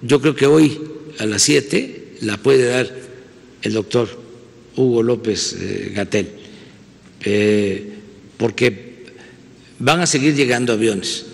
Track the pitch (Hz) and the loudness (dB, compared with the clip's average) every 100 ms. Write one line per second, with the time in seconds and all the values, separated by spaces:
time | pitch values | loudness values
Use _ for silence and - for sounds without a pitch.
0 | 120 139 143 123 139 156 151 - - - | 2 2 2 2 4 6 6 2 -12 -14
1 | - - 107 107 - 147 - 180 262 - | -16 -6 -4 0 2 2 2 -4 -4 -12
2 | - - 110 104 135 135 123 123 123 - | -18 -8 -6 -2 4 4 4 2 -2 -6
3 | - - - - - - - 110 101 127 | -18 -20 -20 -20 -20 -8 -4 -2 0 0
4 | 110 - - - - - - - 131 117 | -2 -6 -20 -20 -20 -20 -14 0 2 2
5 | 113 117 113 101 - 90 92 95 95 98 | 2 0 -2 -2 -4 -6 -8 -6 -6 -6
6 | 98 110 95 - - - - - - - | -2 -2 -2 -10 -20 -20 -20 -20 -20 -20
7 | - - 101 104 104 104 101 95 - - | -20 -10 -2 2 2 2 0 -4 -10 -16
8 | - - - - 113 - 120 101 - - | -20 -20 -20 -4 -4 2 0 0 -16 -20
9 | - - - - - - - - 120 165 | -20 -20 -20 -20 -20 -20 -20 -4 0 2
10 | 170 143 143 143 131 123 123 110 113 101 | 2 2 2 2 2 2 0 2 2 0
11 | - - - | -4 -8 -12